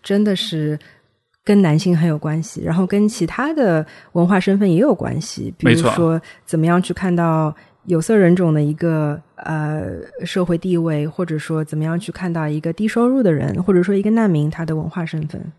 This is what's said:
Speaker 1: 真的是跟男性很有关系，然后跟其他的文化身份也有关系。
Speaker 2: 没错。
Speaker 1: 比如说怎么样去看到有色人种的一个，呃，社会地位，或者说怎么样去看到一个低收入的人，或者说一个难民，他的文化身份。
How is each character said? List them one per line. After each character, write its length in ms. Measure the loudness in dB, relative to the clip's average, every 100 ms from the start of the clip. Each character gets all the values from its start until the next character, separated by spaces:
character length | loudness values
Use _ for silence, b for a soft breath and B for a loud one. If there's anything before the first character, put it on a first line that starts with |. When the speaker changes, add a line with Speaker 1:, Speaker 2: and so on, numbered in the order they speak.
Speaker 1:
真 180 | 0 0
的 140 | 2 0
是 420 | -4 -4 -4 -4 b b b _ _ _ 2
跟 160 | 4
男 180 | 6 4
性 160 | 2 2
很 140 | 2
有 80 | 0
关 260 | -2 -4
系， 180 | -6 -8
然 140 | -2 -2
后 100 | 0
跟 220 | 2 0
其 180 | 0 -4
他 280 | -2 -4
的 320 | 0 2 2 -2 B B
文 160 | 0 2
化 100 | 2
身 220 | 2 2
份 100 | 2
也 80 | 4
有 160 | 2
关 260 | 0 -2 -6
系。 320 | -8 -10 -10 -2
Speaker 2:
没 120 | 2
错。 100 | 4
Speaker 1:
比 40 | 4
如 80 | 2
说 260 | 0 0 B B -6
怎 140 | 0
么 60 | 2
样 160 | 2
去 120 | 0
看 220 | -4 -2 0
到 400 | 2 0 -2 -4 b _ -2
有 140 | -2
色 160 | 2 4
人 200 | 6 4
种 180 | 2
的 80 | 2
一 100 | 0 0
个， 440 | -2 0 -2 -6 _ -16
呃， 600 | -8 -6 -4 -6 -6 -10 -12 -12
社 220 | -6 -2 0
会 100 | -2
地 220 | 0 0
位， 300 | 0 -2 -4
或 180 | -4 -4
者 140 | -6
说 260 | -4 -4 -4
怎 100 | -4
么 80 |
样 160 | -2 -4
去 120 | -6
看 200 | -8 -6
到 160 | -4 -2
一 120 | -4
个 120 | -4
低 160 | -2 -2
收 200 | 2 2
入 160 | 4
的 100 | 2
人， 280 | 2 0 -2
或 100 | 2
者 80 | 4
说 140 | 4 0
一 80 |
个 80 | 2
难 180 | 2 4
民， 220 | 2 0
他 120 | -2
的 120 | -6 -4
文 120 | -4
化 160 | -6
身 160 | -6 -6 -8
份。 140 | -10 -14